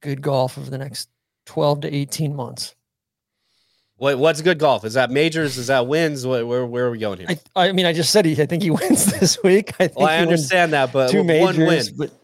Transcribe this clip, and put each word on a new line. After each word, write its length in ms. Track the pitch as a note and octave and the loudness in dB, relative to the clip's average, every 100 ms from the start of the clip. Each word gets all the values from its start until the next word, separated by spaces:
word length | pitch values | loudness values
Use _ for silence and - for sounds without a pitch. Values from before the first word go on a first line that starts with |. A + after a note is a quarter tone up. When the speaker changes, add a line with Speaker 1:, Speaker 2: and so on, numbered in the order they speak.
Speaker 1:
good 200 | C#3+ C#3 | -10 -6
golf 380 | C#3+ C3+ B2+ - | -2 -2 -2 -6
over 120 | C3 | -12
the 60 | C3+ | -12
next 300 | C3+ - - _ _ _ - | -12 -14 -16 _ _ _ -10
twelve 340 | - D3 D3 | -2 0 0
to 140 | D3+ | -4
eighteen 420 | C#3+ C#3 - D3+ C#3+ | -6 -6 -6 -6 -6
months. 380 | B2 B2+ - _ _ _ _ _ _ _ _ _ _ _ _ - | -10 -12 -16 _ _ _ _ _ _ _ _ _ _ _ _ -4
Speaker 2:
What, 220 | C3+ C3 | 0 2
what's 220 | D#3 D#3 | 2 2
good 180 | E3 D#3+ | 0 2
golf? 260 | D3+ A2+ | 2 2
Is 100 | A2 | 0
that 160 | B2 A#2+ | 0 0
majors? 480 | C3 D#3+ D#3+ D3 B2+ | 2 0 0 -4 -4
Is 80 | A#2+ | 0
that 200 | C3+ B2 | 0 2
wins? 400 | D#3 D#3+ C#3+ B2+ | 0 0 -2 -4
What, 200 | B2+ A#2 | -2 -2
where, 180 | B2 | -2
where 220 | B2 B2 B2 | -2 -2 -4
are 40 | |
we 80 | A#2 | -2
going 200 | G#2+ F#2+ | -6 -6
here? 100 | E3 E3 _ F#3+ | -6 -8 _ 0
Speaker 1:
I, 120 | F3+ | 0
I 40 | |
mean, 120 | F#3 | 2
I 80 | F3 | 0
just 180 | E3 D3 | 0 2
said 140 | G#3 | 2
he, 160 | E3 C#3+ | 2 2
I 60 | D3 | 0
think 160 | F3 | 0
he 80 | F#3 | 0
<laughs> 100 | D#3 | 0
wins 240 | F#4+ D4 G3 | 0 2 0
this 360 | - F#3 - | 2 0 2
week. 300 | F#3 F#3+ - - | 4 2 2 -2
I 80 | F#3 | -2
think 100 | B2+ | 2
Speaker 2:
Well, 100 | D3+ | 2
I 80 | D#3+ | 2
Speaker 1:
he 100 | E3+ | 2
wins 60 | |
Speaker 2:
understand 400 | E3+ C#3 F#3 E3+ | 0 2 2 2
that, 180 | D3 C3 | 2 0
but 180 | C3+ B2+ | 0 2
Speaker 1:
two 80 | - | 2
Speaker 2:
w-, 220 | F3 D#3+ | 4 4
one 160 | F#3 D#3+ | 4 4
Speaker 1:
majors, 340 | D#3+ D#3+ G#2+ | 2 2 -2
Speaker 2:
win. 180 | C3 D3 | -8 -10
Speaker 1:
but 100 | _ | _